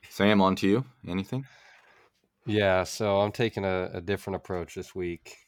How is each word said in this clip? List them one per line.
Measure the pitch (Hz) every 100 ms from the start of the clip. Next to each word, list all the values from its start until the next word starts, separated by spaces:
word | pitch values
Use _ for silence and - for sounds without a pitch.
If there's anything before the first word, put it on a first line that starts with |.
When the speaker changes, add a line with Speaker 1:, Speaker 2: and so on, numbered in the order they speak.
| -
Speaker 1:
Sam, | - 98 104
on | 95 92
to | 98
you. | 107 131 _ 87
Anything? | 90 98 127 135 - - - _ _ _ _ _ _ -
Speaker 2:
Yeah, | 107 101 92
so | 90 - 110 98
I'm | 104
taking | - 113 - 98
a, | 92 92
a | 92
different | 87 98 - 92
approach | - 92 85 -
this | 90 98
week. | 90 85 - -